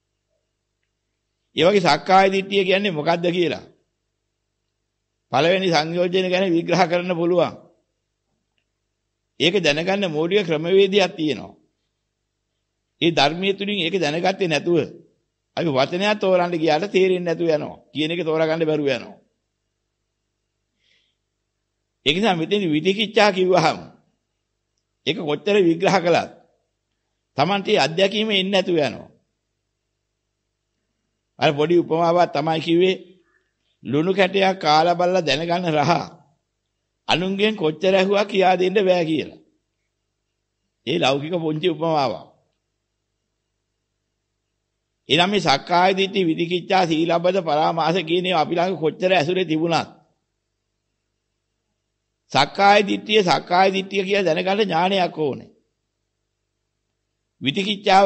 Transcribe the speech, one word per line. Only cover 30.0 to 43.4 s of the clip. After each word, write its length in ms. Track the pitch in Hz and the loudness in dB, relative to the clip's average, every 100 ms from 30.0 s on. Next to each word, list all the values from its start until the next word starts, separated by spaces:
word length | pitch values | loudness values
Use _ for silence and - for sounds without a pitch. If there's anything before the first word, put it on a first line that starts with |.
| _ _ _ _ _ _ _ _ _ _ _ _ _ - | _ _ _ _ _ _ _ _ _ _ _ _ _ -2
අර 100 | 147 | 0
පොඩි 240 | 143 156 175 | 2 2 2
උපමාවක් 520 | 139 160 170 175 165 | 2 0 2 2 2
තමයි 300 | 151 156 160 | 0 -2 -2
කිව්වේ 360 | 160 170 185 180 - _ _ _ _ _ _ _ | 0 2 2 0 -8 _ _ _ _ _ _ _
ලුණු 280 | - 143 170 | -4 -2 0
කැටයක් 440 | 190 185 196 190 190 | 2 0 2 0 0
කාලා 360 | 160 156 170 170 | 2 4 4 2
බලලා 260 | 175 185 | 0 0
දැනගන්න 480 | 151 139 170 170 175 | 0 -2 -2 -2 0
රහ. 200 | 151 143 160 98 - _ _ _ _ _ _ _ _ - | 0 2 0 -4 -16 _ _ _ _ _ _ _ _ -2
අනුන්ගෙන් 480 | 147 185 196 214 208 | -2 -2 -2 -2 0
කොච්චර 380 | 156 160 190 | -4 -2 0
ඇහුවා 320 | 196 196 196 208 | 2 2 0 0
කියා 300 | 196 180 180 | 2 2 2
දෙන්න 220 | 185 202 | 0 2
බෑ 260 | 185 180 160 | 2 2 0
කියලා. 380 | 151 92 - _ _ _ _ _ _ _ _ _ _ _ _ _ _ - | -2 -4 -12 _ _ _ _ _ _ _ _ _ _ _ _ _ _ -6
ඒ 100 | 135 | -2
ලෞකික 360 | 135 139 151 180 | 0 -2 -4 -6
පොන්චි 320 | 160 156 175 | -4 -2 -2
උපමාවක්. 560 | 156 165 156 127 85 - _ _ _ _ _ _ _ _ _ _ _ | -2 -2 -2 -2 -6 -14 _ _ _ _ _ _ _ _ _ _ _